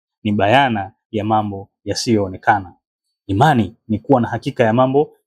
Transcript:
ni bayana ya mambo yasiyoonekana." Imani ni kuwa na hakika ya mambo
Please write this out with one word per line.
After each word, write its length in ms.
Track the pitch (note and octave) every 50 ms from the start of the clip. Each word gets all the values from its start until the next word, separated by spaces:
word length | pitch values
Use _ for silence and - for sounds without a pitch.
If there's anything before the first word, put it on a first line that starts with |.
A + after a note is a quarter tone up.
| _ _ _ _ _
ni 100 | G#2+ G#2
bayana 600 | G#2 F#2 G2+ A#2 C3+ C#3+ C3 A2+ G#2 G2 G2 - _ _ _
ya 140 | - G#2+ G2+
mambo 460 | G#2+ A2 A2 G#2+ G#2 G2 G2 G2 - _ _ _
yasiyoonekana." 920 | G#2 G2 - - B2+ A#2 G#2+ G2+ F#2 F#2 F2+ - - A2 G2+ F#2+ F2 - _ _ _ _ _ _ _ _ _ _
Imani 500 | _ F#2+ G2+ B2+ D#3 D3 B2 G#2+ F2 - _ _ -
ni 100 | G#2+ G2+
kuwa 220 | - - C#3 B2+
na 80 | A#2 -
hakika 360 | - A2+ - C#3+ C3 - B2
ya 80 | A2 A2
mambo 440 | A#2+ B2+ C3 C3 C#3 D3+ D3+ _ _ _